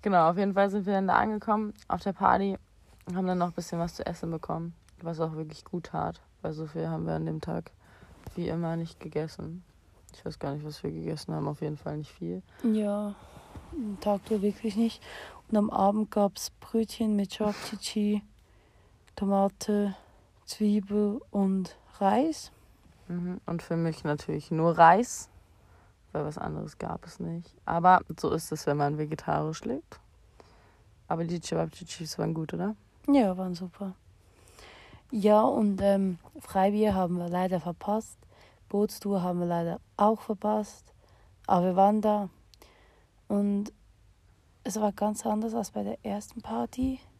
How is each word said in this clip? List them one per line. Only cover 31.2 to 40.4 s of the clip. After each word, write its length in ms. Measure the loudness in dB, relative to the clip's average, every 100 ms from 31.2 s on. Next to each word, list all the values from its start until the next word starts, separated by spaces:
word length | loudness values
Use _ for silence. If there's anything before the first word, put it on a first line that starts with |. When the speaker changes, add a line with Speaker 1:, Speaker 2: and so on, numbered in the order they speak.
Speaker 1:
die 160 | -4 -6
Chapchichis 800 | -4 -4 -4 -8 -16 -12 -10 -4
waren 160 | -4
gut, 200 | -2 -4
oder? 220 | -4 -4 -6 _ _ 2
Speaker 2:
Ja, 300 | 4 4 2
waren 180 | -4 -6
super. 380 | -10 -10 -12 -12 -20 -20 _ _ -20 -20 -20 -20 -20 -20 _
Ja, 300 | 2 6 8
und, 360 | 6 4 2 4
ähm, 360 | 4 4 2 -2 -12 -20
Freibier 540 | -4 2 2 4 2
haben 240 | 2 0 0
wir 120 | -2
leider 320 | -2 0 -2
verpasst. 560 | -4 -6 -4 -4 -4 -20 -20 -20 -20 _ -4
Bootstour 560 | 0 0 -2 -4 -2
haben 160 | 0 -2
wir 60 | 0
leider 320 | 0 -2 -6 _ 2
auch 240 | 4 4
verpasst. 720 | -4 -4